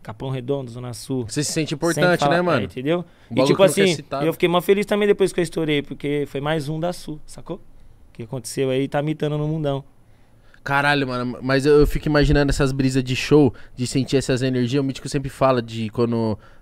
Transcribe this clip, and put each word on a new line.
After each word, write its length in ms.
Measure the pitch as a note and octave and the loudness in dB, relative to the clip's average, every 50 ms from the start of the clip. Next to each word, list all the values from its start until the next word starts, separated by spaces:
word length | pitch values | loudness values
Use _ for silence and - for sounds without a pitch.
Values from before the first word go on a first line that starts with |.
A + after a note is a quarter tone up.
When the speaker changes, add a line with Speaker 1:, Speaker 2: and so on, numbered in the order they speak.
| - | -16
Speaker 1:
Capão 260 | - G#2 - C3+ C3 | -16 -14 -10 -8 -6
Redondo, 400 | C3 C3 A#2+ B2 C#3+ C#3 C3+ A#2+ | -6 -6 -4 -4 -4 -4 -6 -10
Zona 220 | A2+ B2 B2 B2 A#2 | -12 -12 -12 -12 -12
Sul. 320 | G#2+ - - C3+ C3 A#2+ G2 | -12 -8 -6 -6 -6 -4 -4
Speaker 2:
Você 140 | - D3 D3 | -4 -4 -4
se 80 | - - | -2 -2
sente 160 | D#3+ D#3 - | -4 -4 -4
Speaker 1:
Sem 60 | D#3+ | -4
Speaker 2:
importante, 440 | C#3 - E3+ D#3+ D3 - F3+ F3 D#3+ | -4 -2 -2 0 2 2 2 4 4
Speaker 1:
falar, 140 | D3+ C#3+ E3+ F3 | 2 2 2 2
Speaker 2:
né, 40 | |
mano? 200 | F3+ F3+ D#3 B2 | 2 2 0 0
Speaker 1:
é, 20 | G#2 | -2
entendeu? 340 | - - B2+ B2+ C#3+ E3+ F3 | -4 -8 -8 -4 -2 -2 -2
Speaker 2:
Um 340 | E3+ - - _ - - A2+ | -4 -8 -16 _ -16 -6 0
Speaker 1:
E 20 | |
Speaker 2:
bagulho 100 | B2 C3 C#3+ | 0 2 2
Speaker 1:
tipo 100 | C#3+ C#3 | 4 6
Speaker 2:
que 100 | G3 F3+ | 4 4
nunca 140 | C#3+ G3 | 4 4
é 20 | G3 | 2
Speaker 1:
assim, 100 | F#3 E3 | 2 2
Speaker 2:
citado. 300 | - C#3+ - - C3+ D3 | 0 -4 -8 -6 -2 -2
Speaker 1:
eu 80 | D#3+ D#3 | -2 -2
fiquei 160 | - - - | 0 0 2
mó 100 | E3+ F3 | 2 2
feliz 260 | E3+ - G3+ G3+ G3+ - | 4 2 2 2 2 -2
também 200 | G#3+ G#3 G#3 G#3 | 0 0 2 2
depois 240 | G3+ - G3 F3+ | 2 2 2 0
que 80 | - - | 0 -2
eu 40 | F3 | -4
estourei, 380 | D#3+ - F3 E3 D3+ D3+ C#3+ C#3+ | -2 -2 -4 -2 0 0 0 -2
porque 420 | - D3 - - C#3+ C#3+ D3 C#3+ C#3 | -4 -10 -8 -6 -4 -2 -2 -4 -4
foi 140 | - C#3 | -6 -6
mais 260 | C#3 D3+ D#3 E3 C#3 C#3+ | -4 -2 -2 -2 -2 -4
um 120 | D#3 D#3+ | -6 -4
da 120 | D#3+ F3 | -4 -4
Sul, 280 | F3 - - - D3+ D#3 - | -6 -6 -10 -12 -12 -12 -14
sacou? 360 | - - D3 - - E3 G#3 - - - - - - - - - - | -18 -18 -18 -12 -12 -12 -12 -12 -20 -20 -20 -20 -20 -20 -20 -20 -20
Que 120 | - - A#2 | -18 -16 -14
aconteceu 480 | - - C3 - - - D3 C3+ C3 | -10 -10 -10 -10 -8 -4 -2 0 0
aí, 160 | C3 C3 C#3 C3 | 2 0 0 0
tá 120 | - D3 | -2 -2
mitando 360 | D3 D3+ D#3 D3+ D#3+ D3 D3+ D3+ | -2 -2 -4 -2 -2 -2 -2 -2
no 100 | D3+ D3+ | -2 -2
mundão. 360 | D#3 D#3+ D3+ C#3+ C#3 C3+ C3+ - _ _ _ _ - _ - _ _ _ _ - - - - | -4 -2 -2 -2 -4 -4 -6 -10 _ _ _ _ -20 _ -20 _ _ _ _ -20 -20 -14 -6
Speaker 2:
Caralho, 440 | C#3 C#3 C#3 C#3 C#3+ D3 C#3+ C3+ B2+ | -2 0 0 2 2 2 2 0 -2
mano, 320 | B2+ B2 B2 B2 A#2+ - | -4 -4 -4 -6 -6 -6
mas 240 | - B2+ C3+ C3+ C3 | -2 0 0 2 4
eu, 140 | D3 D3 D3 | 6 6 8
eu 80 | D3 - | 6 6
fico 200 | - D3 - D#3+ | 4 -2 -2 2
imaginando 420 | D3 D3 C#3+ C#3 D3 C#3+ C#3+ C#3 | 4 4 4 4 4 4 4 2
essas 200 | - - D3 C3 | 2 2 2 0
brisas 320 | C3 C3+ C3+ C3 C3 C3+ B2+ | 2 2 0 2 2 0 0
de 120 | B2+ B2+ | 0 -2
show, 380 | A#2+ - - C#3+ D3+ D3 A#2+ - - - - - | -4 0 4 6 6 6 6 2 -2 -16 -16 -8
de 120 | - B2 A#2+ | -6 -6 -2
sentir 300 | - C#3 B2+ - - C3+ | -2 -2 -2 0 0 0
essas 240 | - - C3+ A#2 C3 | 0 0 -2 0 0
energias. 380 | C3 B2+ B2+ B2 A#2+ C3 C#3+ | 0 0 0 0 0 0 0
O 20 | C#3 | -2
Mítico 240 | C3+ C3 - - C#3 | -2 -4 -6 -8 -6
sempre 220 | - C#3+ C3+ C3+ | -6 -4 -6 -6
fala 320 | - - C#3 C3 C3 B2 | -4 0 2 4 4 2
de 280 | A2+ A2+ A2+ A2+ A2+ G#2+ | 0 -4 -6 -6 -6 -6
quando 480 | - - A#2+ A#2 A#2 A#2 A2+ A2+ G#2 - - - - - | -2 0 0 0 2 0 0 -2 -2 -4 -8 -20 -20 -20